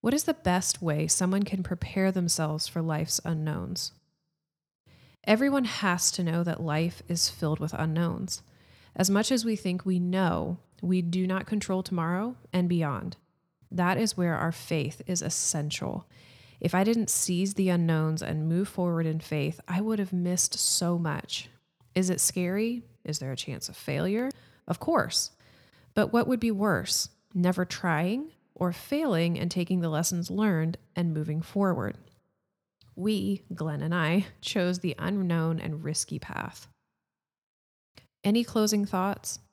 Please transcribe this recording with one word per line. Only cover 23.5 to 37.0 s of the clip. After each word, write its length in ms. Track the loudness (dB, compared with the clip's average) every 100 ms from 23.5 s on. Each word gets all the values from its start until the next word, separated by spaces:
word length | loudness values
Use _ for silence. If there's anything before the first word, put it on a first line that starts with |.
| -8 -10
of 80 | -10
failure? 540 | -4 -2 0 0 -2 -6 -16 _ -6
Of 140 | -4
course. 500 | 0 2 2 -2 -4 _ -20 -20 _ _ _
But 180 | 0 4
what 140 | 4 2
would 140 | 2
be 100 | 2
worse, 600 | 2 2 2 0 -2 -2 _ _
never 300 | 2 2 2
trying 680 | -2 -2 0 2 0 -2 -6 -12 _
or 180 | -4 -2
failing 680 | -2 -4 -2 2 2 2 0
and 120 | -2
taking 300 | -2 0 0
the 80 | 2
lessons 420 | 0 0 -2 -2
learned 480 | 0 2 2 0 -2 _ -2
and 160 | -2
moving 300 | 0 -2 -4
forward? 540 | -2 0 2 2 -2 -6 -16 _ _ _ _ _ _ _ _
We, 480 | -4 0 0 0 -4 -6
Glenn 280 | -6 -4 -2
and 120 | -2
I, 320 | 0 2 2 0 -6
chose 380 | -4 0 0 0
the 160 | -2 -4
unknown 600 | -4 -2 0 2 2 0
and 260 | -4 -6
risky 340 | -4 -4 -4 -6
path. 500 | -8 -8 -8 -12 -20 _ _ _